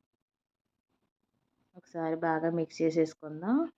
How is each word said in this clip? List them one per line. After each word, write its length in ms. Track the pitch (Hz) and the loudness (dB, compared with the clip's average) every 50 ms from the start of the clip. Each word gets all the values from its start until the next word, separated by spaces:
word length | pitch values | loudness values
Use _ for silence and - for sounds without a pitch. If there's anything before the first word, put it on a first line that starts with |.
| _ _ _ _ _ _ _ _ _ _ _ _ _ _ _ _ _ _ _ _ _ _ _ _ _ _ _ _ _ _ _ _ _ _ _ | _ _ _ _ _ _ _ _ _ _ _ _ _ _ _ _ _ _ _ _ _ _ _ _ _ _ _ _ _ _ _ _ _ _ _
ఒకసారి 420 | 180 - _ - 170 165 160 160 160 | -20 -20 _ -6 -4 -2 -2 -2 0
బాగా 300 | 170 165 160 160 160 165 | 0 0 0 2 0 0
మిక్స్ 300 | 165 170 160 - - - | 0 0 -2 -2 -2 0
చేసేసుకుందాం 760 | 160 160 160 165 160 156 - - - 151 151 156 170 202 247 294 339 320 - | 0 2 4 2 2 2 0 -8 -14 -12 -10 -6 -2 0 2 2 2 -2 -6